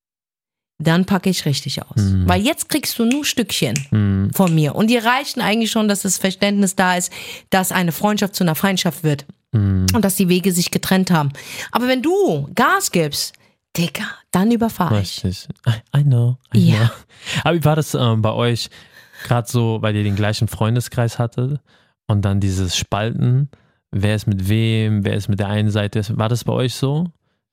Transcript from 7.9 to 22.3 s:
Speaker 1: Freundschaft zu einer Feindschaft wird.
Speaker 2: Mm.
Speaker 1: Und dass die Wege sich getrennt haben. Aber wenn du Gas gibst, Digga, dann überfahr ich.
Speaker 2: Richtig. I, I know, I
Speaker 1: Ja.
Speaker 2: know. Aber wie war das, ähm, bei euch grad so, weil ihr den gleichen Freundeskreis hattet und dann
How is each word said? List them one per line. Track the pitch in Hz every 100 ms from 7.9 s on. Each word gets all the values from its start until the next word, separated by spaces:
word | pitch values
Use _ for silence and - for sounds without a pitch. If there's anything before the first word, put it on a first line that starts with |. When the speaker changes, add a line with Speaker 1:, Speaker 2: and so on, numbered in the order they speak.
Speaker 1:
Freundschaft | 143 208 208 190 -
zu |
einer | 175 151
Feindschaft | 196 185 175 -
wird. | 156 143 - - -
Speaker 2:
Mm. | 110 98 95 92
Speaker 1:
Und | 226 196
dass | 190
die | 180
Wege | 180 190
sich | 175 175
getrennt | 180 - 190 185
haben. | 165 143 139 - - -
Aber | 220 247
wenn | 262
du | 277 392 359 147 143
Gas | 180 277 381 381
gibst, | 180 151 143 - _ _ _ _ -
Digga, | 170 - - - -
dann | 175 214
überfahr | 233 226 - 170 107
ich. | 95 -
Speaker 2:
Richtig. | 95 90 - - -
I, | 113 - 143
I |
know, | 143 120 120 127 - 113
I | 170
Speaker 1:
Ja. | 107
Speaker 2:
know. | 117 - - - - -
Aber | 151 170
wie | 147
war | 156
das, | -
ähm, | 143 123 110
bei | 110
euch | 110 120 113 - - - - - -
grad | - 120 113
so, | 123 113 110
weil | 110 104
ihr |
den | 104 98
gleichen | 104 110 107
Freundeskreis | - 110 120 - - 117 -
hattet | 120 - 127 147 _ _ _ _ -
und | 101
dann | 98